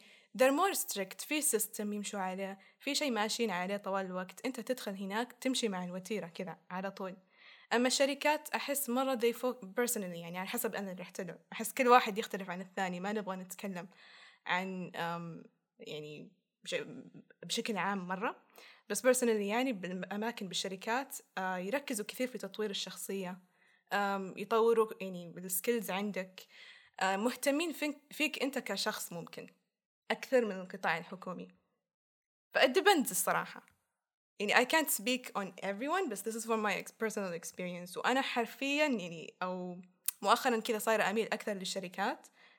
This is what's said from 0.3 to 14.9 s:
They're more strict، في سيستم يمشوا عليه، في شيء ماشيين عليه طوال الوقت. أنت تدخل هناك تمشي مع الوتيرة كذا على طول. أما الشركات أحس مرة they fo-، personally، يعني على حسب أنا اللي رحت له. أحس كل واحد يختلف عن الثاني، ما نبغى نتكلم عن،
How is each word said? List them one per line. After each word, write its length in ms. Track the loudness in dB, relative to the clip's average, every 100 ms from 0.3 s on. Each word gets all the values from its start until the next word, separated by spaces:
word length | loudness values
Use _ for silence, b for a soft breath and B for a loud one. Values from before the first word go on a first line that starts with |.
| 4
They're 140 | 6
more 260 | 6 2 2
strict، 480 | -2 -4 -4 -8 -2
في 140 | 0
سيستم 520 | 2 2 0 -2 -4
يمشوا 260 | -4 -4 -4
عليه، 400 | -4 -4 -6 -8 b b
في 160 | -2 0
شيء 160 | 2
ماشيين 400 | 2 0 0 0
عليه 260 | 0 0 -2
طوال 280 | -2 -2 -2
الوقت. 400 | -6 -8 -6 -6
أنت 140 | -4
تدخل 320 | -4 -2 -2
هناك 420 | -6 -4 -2 -4
تمشي 360 | -4 -2 0 0
مع 140 | -2
الوتيرة 440 | -4 -6 -4 -4 -4
كذا 300 | -8 -8 -8 _
على 220 | -6 -6
طول. 240 | -6 -8 -10 _ b b b b
أما 140 | 4 4
الشركات 600 | 4 2 4 4 2 0
أحس 400 | -4 0 -2 0
مرة 260 | 2 2 4
they 180 | 2 2
fo-، 300 | -2 -2 -6 0
personally، 160 | 0 0
يعني 400 | -2 -6 -8 -6
على 100 | -4
حسب 280 | -2 -2 -2
أنا 160 | -4
اللي 100 | -8
رحت 200 | -10 -8
له. 160 | -8 -10 _
أحس 220 | -8 -4
كل 140 | 2 8
واحد 300 | 10 8 -2
يختلف 320 | -4 -6 -6
عن 120 | -6
الثاني، 380 | -6 -2 -2 -2
ما 140 | -2
نبغى 220 | -4 -4 -8
نتكلم 520 | -8 -8 -6 -6 -10 B B B B B -2
عن، 500 | 0 0 -6 -6